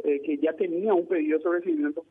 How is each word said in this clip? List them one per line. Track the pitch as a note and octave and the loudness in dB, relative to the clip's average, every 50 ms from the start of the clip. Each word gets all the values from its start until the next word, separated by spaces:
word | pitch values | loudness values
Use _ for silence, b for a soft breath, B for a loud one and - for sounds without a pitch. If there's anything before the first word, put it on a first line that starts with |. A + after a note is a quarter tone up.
| - | -2
eh, | D3+ D3 C#3 | 0 0 0
que | C#3+ - D3+ | 0 -2 -2
ya | C#3+ D3 D#3 D#3 | 0 0 -2 0
tenía | - G3+ F3 E3 F3 G3 A3 G3+ | 0 -2 -2 -2 -2 0 2 2
un | F3 E3+ | 2 2
pedido | E3+ F#3+ E3 D3+ D3+ D#3 D#3 | 2 0 0 2 2 0 0
de | D#3 | 2
sobreseimiento | F3+ E3+ F3 F3 F#3+ E3 D3+ D3 D3 D3+ E3 E3 _ | 0 0 0 0 -2 0 0 0 -2 -4 -6 -10 _